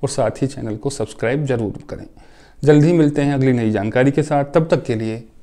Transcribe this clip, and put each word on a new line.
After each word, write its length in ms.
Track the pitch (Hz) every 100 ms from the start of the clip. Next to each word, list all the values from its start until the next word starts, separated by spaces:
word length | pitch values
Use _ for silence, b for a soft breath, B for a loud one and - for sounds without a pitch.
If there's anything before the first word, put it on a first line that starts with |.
और 60 | 139
साथ 320 | - 113 110
ही 60 | 135
चैनल 280 | - 117 107
को 140 | -
सब्सक्राइब 560 | - 110 - 113 139 147
जरूर 340 | 123 107 - -
करें। 160 | - - - b b b b
जल्द 240 | 135 147
ही 100 | 151
मिलते 280 | 175 147 147
हैं 120 | 143
अगली 200 | 143 131
नई 180 | 123 113
जानकारी 400 | 107 104 123 135
के 120 | 139
साथ, 220 | 147 147 139
तब 220 | 170 165
तक 160 | 156
के 120 | - 113
लिए 280 | 110 110 - -